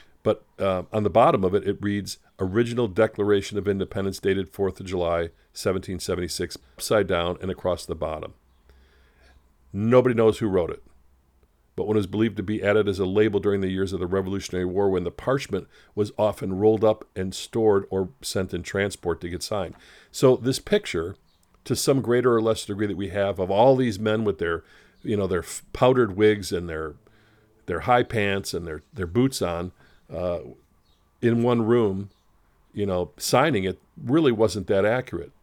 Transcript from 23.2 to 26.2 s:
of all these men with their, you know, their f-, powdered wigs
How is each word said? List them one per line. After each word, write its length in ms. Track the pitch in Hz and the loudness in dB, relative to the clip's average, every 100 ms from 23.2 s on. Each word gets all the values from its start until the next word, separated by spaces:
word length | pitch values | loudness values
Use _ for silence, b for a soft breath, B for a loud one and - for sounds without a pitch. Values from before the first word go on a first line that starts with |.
| 98 98 | -2 -2
of 120 | 92 | 0
all 240 | 98 127 | 4 6
these 240 | 131 127 98 | 6 2 -2
men 260 | 107 110 | 0 0
with 140 | 107 95 | 0 -2
their, 240 | 85 82 b b b b | -2 -4 b b b b
you 140 | - 104 | -4 -2
know, 100 | 95 | 0
their 160 | 90 | -2
f-, 200 | - - - | -4 -12 -14
powdered 420 | - 127 131 113 | 2 4 4 2
wigs 360 | 92 | 4